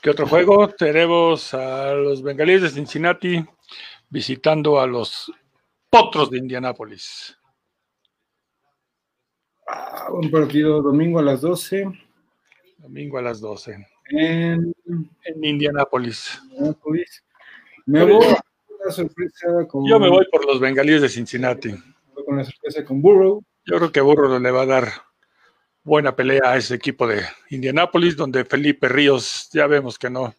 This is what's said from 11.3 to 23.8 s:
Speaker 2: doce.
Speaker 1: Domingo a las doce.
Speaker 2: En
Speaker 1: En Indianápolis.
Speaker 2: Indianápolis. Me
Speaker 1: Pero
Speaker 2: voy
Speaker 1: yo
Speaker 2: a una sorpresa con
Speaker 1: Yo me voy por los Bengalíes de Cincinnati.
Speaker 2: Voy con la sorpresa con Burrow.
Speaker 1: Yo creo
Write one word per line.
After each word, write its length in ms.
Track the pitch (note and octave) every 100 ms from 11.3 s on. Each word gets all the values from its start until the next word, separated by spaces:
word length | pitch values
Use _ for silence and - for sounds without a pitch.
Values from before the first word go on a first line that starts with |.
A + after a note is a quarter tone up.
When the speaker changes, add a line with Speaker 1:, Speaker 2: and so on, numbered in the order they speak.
| C3
Speaker 2:
doce. 440 | D3+ F3 - G3 G3 F#3 _ _ _ _ _ _ _ _
Speaker 1:
Domingo 400 | D3 C3+ D3 C3+
a 40 |
las 180 | A#2+ A2+
doce. 480 | G#2+ G2+ - G2+ G2+ _ _
Speaker 2:
En 600 | D#3 D#3+ E3 E3+ E3+ E3+ - - F3 D#3 _
Speaker 1:
En 200 | - D#3
Indianápolis. 960 | D#3 D3 D3 C#3+ C#3 C3 A#2+ A2 - - -
Speaker 2:
Indianápolis. 720 | C4 D3 D#3 D#4 D#4+ F4 - _ _ - - _ _ -
Me 140 | D3
Speaker 1:
Pero 140 | F3 G#4
Speaker 2:
voy 60 | A#3
Speaker 1:
yo 40 | -
Speaker 2:
a 80 | - _ _ G#4
una 80 | F#4+
sorpresa 760 | - E3+ - F3 _ F3 F3 E3
con 180 | C#3 C#3
Speaker 1:
Yo 120 | A3
me 100 | F#3+
voy 160 | F3+ F#3
por 140 | D#3 C#3
los 140 | C3+
Bengalíes 420 | C3 C3+ C#3+ D#3
de 80 | C3+
Cincinnati. 600 | A#2 A#2 B2 B2+ A#2+ A#2+ G2+ - _ _
Speaker 2:
Voy 120 | - C#3+
con 120 | C#3
la 60 |
sorpresa 400 | C3 - D3 D#3 -
con 160 | C3+
Burrow. 420 | D#3+ G3+ F#3+ G#3 - _ -
Speaker 1:
Yo 120 |
creo 140 | E3+